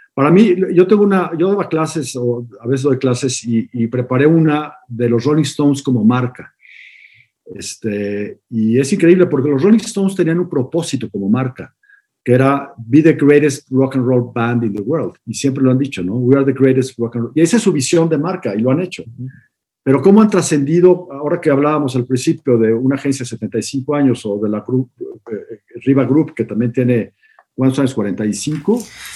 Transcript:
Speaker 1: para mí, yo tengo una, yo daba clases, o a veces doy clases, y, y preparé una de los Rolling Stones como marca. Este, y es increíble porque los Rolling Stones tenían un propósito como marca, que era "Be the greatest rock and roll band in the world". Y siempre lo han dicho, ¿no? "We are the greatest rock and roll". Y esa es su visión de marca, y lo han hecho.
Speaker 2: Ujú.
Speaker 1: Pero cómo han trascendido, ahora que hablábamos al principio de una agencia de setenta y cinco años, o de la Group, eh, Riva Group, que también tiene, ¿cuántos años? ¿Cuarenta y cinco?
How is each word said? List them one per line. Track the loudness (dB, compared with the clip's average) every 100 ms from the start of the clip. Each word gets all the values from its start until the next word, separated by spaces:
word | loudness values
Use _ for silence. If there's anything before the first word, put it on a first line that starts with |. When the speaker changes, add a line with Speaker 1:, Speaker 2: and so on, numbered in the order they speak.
| _
Speaker 1:
para | 0 4
mí, | 6 4 2 0
yo | 2 4
tengo | 4
una, | 4 2 -2 -2
yo | -2
daba | -2 -2
clases, | -2 -4 -4 -8 -4
o | -4 -4 -8 -10
a | -4
veces | 0
doy | 0 0
clases, | 0 0 -2 -4
y, | -2 -2 -2
y | -4 -4
preparé | -4 -2 2 4
una | 4 2 0 -6 -14 -12
de | -4 0
los | 0
Rolling | 0 0
Stones | -2 0 0 0
como | 0 2
marca. | 2 2 -2 -8 -20 _ _ -20 -20 -20 -20 _ _ _ -20
Este, | -16 -14 -10 -6 -6 -4 -6 -8 -12 -8
y | -2 0 2
es | 0
increíble | 2 4 6 4
porque | 0 0
los | 2
Rolling | 4 2
Stones | 0 -4 -2
tenían | -2 -2 -2
un | -2
propósito | -4 -4 -4 -4 -6 -6
como | -6 -2
marca, | -2 -2 -8 -18 _ _ _ _ _
que | 0
era | 2 4 0 -4 -16
"Be | 0 4
the | 4
greatest | 4 4 4 4 -2 -4
rock | 0 0 0
and | 0
roll | 0 0
band | -2 -2 -2
in | -2
the | -4
world". | -4 -4 -4 -10 -12
Y |
siempre | -4 -4 0
lo | 2
han | 2
dicho, | -2 -6
¿no? | -6 -2
"We | 2 2
are |
the | 2
greatest | 2 2 2 -2 -4
rock | -6 -4
and |
roll". | -4
Y | 0
esa | 2 2
es |
su | 2
visión | 0 0 0 2
de | 0
marca, | -4 -4 -6
y | -2
lo | 0
han | 0
hecho. | -2 -10
Speaker 2:
Ujú. | -16 -14 -14 -16 _ _ _ _
Speaker 1:
Pero | 0 2
cómo | 6 6
han | 6
trascendido, | 2 0 -2 0 4 4 4 -2
ahora | -8 -4 -2
que | 0
hablábamos | 2 2 0 -2 -4
al |
principio | -2 -2 -2 -2 0 2
de | 2
una | 0 0 -2
agencia | -2 -4
de | -6
setenta | -10 -8 -6
y |
cinco | -6 -6 -4 0
años, | 0 0 -4
o | -4
de | -4
la | -4
Group, | -2 -4 -4 -10
eh, | -16 -16 -12 -12 -12 -18 _ -6
Riva | 0 0
Group, | 2 0 0
que | -4
también | -6 -2 -2
tiene, | 0 0 0 -2 _ _ _ _
¿cuántos | -2 0 0
años? | -2
¿Cuarenta | -2 -6 -4
y | -4
cinco? | -4 -6 -6 -2 -4 -4 -18 -18